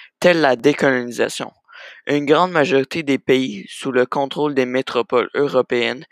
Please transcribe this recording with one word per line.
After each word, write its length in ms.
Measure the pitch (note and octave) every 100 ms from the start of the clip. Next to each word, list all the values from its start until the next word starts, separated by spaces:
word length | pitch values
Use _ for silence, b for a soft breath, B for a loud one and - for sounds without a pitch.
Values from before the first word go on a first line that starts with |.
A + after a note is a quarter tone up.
| B -
telle 220 | F3+ E3+
la 140 | C#3+ B2
décolonisation. 960 | C#3+ C#3+ C#3+ B2+ A#2+ A#2 A2 - A#2 - _ B B B -
Une 220 | D3 C#3+
grande 240 | D#3 F#3
majorité 500 | E3+ C3+ C3+ C3 E3+
des 160 | C#3+ C3
pays 480 | - C3 C3 G2+ -
sous 240 | - -
le 140 | B2 B2
contrôle 480 | D3 C#3 - D3
des 140 | C3+ B2
métropoles 640 | B2+ - B2 A#2 B2 G#2
européennes 720 | - D3 C3 B2 B2 A#2 B2 -